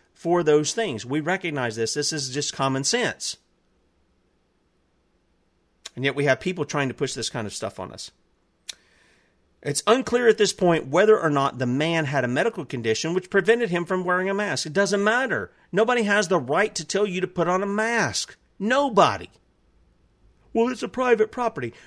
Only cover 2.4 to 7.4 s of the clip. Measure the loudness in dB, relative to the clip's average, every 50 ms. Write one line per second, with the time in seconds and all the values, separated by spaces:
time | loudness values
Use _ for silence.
2.4 | -6 -4 -4 -2 -2 0 0 -2 0 0 0 0 0 -2 -4 -6 -8 -10 -10 -12
3.4 | _ _ _ _ _ _ _ _ _ _ _ _ _ _ _ _ _ _ _ _
4.4 | _ _ _ _ _ _ _ _ _ _ _ _ _ _ _ _ _ _ _ _
5.4 | _ _ _ _ _ _ _ _ -20 -18 -10 -4 -4 -2 -2 0 0 0 0 0
6.4 | 0 -4 -4 -4 -4 -4 -2 -2 -2 -2 -2 -4 -4 -4 -4 -6 -6 -6 -6 -6